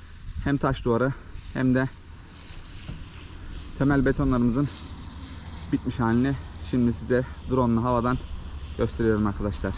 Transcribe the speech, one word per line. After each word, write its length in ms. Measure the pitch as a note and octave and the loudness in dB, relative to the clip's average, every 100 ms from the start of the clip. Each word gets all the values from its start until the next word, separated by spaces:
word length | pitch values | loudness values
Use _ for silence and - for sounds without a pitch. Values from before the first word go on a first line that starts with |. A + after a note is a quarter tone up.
| - - - - | -8 -14 -10 -4
Hem 140 | C#3+ C#3 | 0 2
taş 280 | C#3+ C3+ B2 | 2 2 2
duvarı 280 | A2+ B2+ - - - - | 4 2 0 -8 -14 -8
hem 220 | C3+ C3 B2+ | 0 4 4
de 120 | C3 - - - - - - - - - - - - - - - - - - - | 2 -2 -16 -16 -16 -16 -14 -14 -12 -12 -10 -10 -10 -12 -14 -12 -10 -10 -8 0
temel 280 | C#3 C#3 C3 | 4 4 4
betonlarımızın 640 | C#3 C3+ B2+ A#2+ A#2 C#3+ - - - - - - - - - - | 4 4 4 4 4 0 -2 -12 -12 -12 -12 -12 -12 -12 -12 -2
bitmiş 280 | C#3+ - - | -2 0 0
halini 340 | A2+ A#2+ C3+ C3+ - - - | 4 4 4 0 -6 -10 -2
şimdi 220 | B2+ A#2+ | 2 2
size 300 | G#2+ A2 B2 C3 - - | 2 2 2 2 -4 -2
drone 220 | C3 A#2+ | 2 4
ile 60 | A2+ | 4
havadan 380 | B2 A#2+ A#2+ B2+ - - - - - - | 4 4 4 2 -2 -8 -8 -8 -6 -2
gösteriyorum 500 | A#2 - A2+ G#2+ G#2+ | 0 2 4 4 4
arkadaşlar. 460 | G2 G2+ G2 F#2+ | 2 -2 0 -2